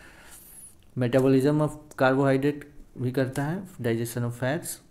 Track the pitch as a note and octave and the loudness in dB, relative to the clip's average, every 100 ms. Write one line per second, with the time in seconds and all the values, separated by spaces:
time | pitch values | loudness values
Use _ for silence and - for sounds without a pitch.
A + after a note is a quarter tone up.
0 | - - - - - - - - - - | -20 -20 -20 -20 -20 -20 -20 -20 -10 -4
1 | B2 C3 C3 C3+ C#3 D3+ D3+ - - - | 2 4 4 4 4 2 0 -4 -10 0
2 | C3 C3 C#3 C3+ D3 D3 - - - - | 2 4 2 2 0 -4 -10 -20 -18 -6
3 | B2 C3 B2+ C#3 C#3+ F#3 F#3+ - A#2 A#2 | -4 -2 -2 -2 -4 -6 -8 -6 -2 -2
4 | A#2 B2 A#2+ A#2+ B2+ D#3+ - - - | -2 -4 -4 -4 -2 -4 -6 -12 -14